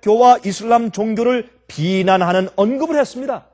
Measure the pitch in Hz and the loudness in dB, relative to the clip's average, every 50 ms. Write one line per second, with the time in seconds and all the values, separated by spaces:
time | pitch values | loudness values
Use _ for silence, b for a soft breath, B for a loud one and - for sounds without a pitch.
0 | - 208 208 226 240 247 247 - - 196 190 - 208 233 233 233 233 220 - 190 | 2 0 2 4 6 6 6 4 2 -8 -8 -8 -2 0 0 0 0 -2 -6 -6
1 | 208 220 220 214 233 240 254 247 214 - _ _ _ _ - - 151 180 190 190 | -6 -4 -2 -2 0 0 0 -2 -4 -8 _ _ _ _ -8 -6 -4 -2 -2 0
2 | 185 190 190 190 180 170 180 190 190 185 _ - 196 214 262 269 302 320 320 294 | 2 2 2 2 2 0 0 0 -2 -2 _ -2 0 0 0 -4 -4 -2 0 -2
3 | 277 - - 247 262 277 254 165 _ _ | -2 -2 -4 -12 -8 -8 -8 -10 _ _